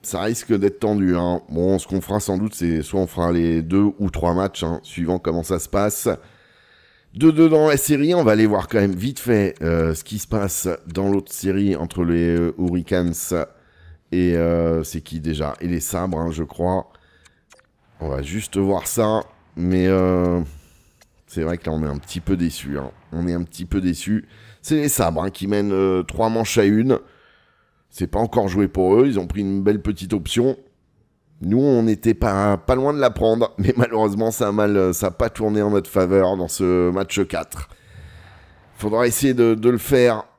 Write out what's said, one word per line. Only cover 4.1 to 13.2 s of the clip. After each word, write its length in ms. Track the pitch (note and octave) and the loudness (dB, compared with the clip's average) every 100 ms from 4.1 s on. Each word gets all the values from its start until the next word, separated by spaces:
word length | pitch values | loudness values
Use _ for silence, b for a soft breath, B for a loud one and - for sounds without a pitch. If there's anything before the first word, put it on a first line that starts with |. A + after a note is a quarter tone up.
| - F2 | -2 -2
matchs, 300 | F2 F#2+ - | 0 -2 -4
hein, 180 | E2 E2+ | -6 -6
suivant 360 | - - E2 F2+ | -10 -6 -4 -2
comment 240 | - E2 | -2 -4
ça 160 | E2 F2+ | -4 -6
se 100 | - | -4
passe. 400 | G2+ G#2 - A#2+ F2 b b b b b b b b b | -2 -2 -2 -4 -4 b b b b b b b b b
Deux 200 | - D#3+ | 2 4
deux 180 | D#3 D#3+ | 6 6
dans 180 | D#3 D#3 | 6 4
la 80 | C#3+ | 2
série, 380 | - C#3+ D3+ | 2 2 2
on 100 | F3 | 4
va 80 | B2 | 4
aller 140 | G#2+ A2 | 4 4
voir 200 | G2+ F2 | 2 0
quand 140 | A2+ | 0
même 140 | G2+ | 0
vite 240 | F2+ A#2 C#3 | 0 -6 -6
fait, 380 | A#2+ G#2+ G2 - | 0 2 2 -2
euh, 340 | D#2+ E2 E2 | -2 0 0
ce 80 | D#2+ | -2
qui 160 | - G#2+ | -8 -10
se 80 | - | -4
passe 420 | G#2+ G2+ - F#2 E2+ E2+ | -4 -2 -4 -6 -6 -8
dans 240 | E2+ G2 | -4 0
l'autre 200 | G2 G2 | -2 -4
série 460 | - F#2+ F#2+ G2+ D#2+ | -6 -2 0 0 0
entre 260 | E2 - | -4 -4
les, 320 | E2+ E2+ E2+ | 0 2 2
euh, 200 | E2+ E2+ - | 0 0 -2
Hurricanes 540 | F2+ F2 E2+ F#2 F2 E2 | -2 -2 -2 -2 0 -4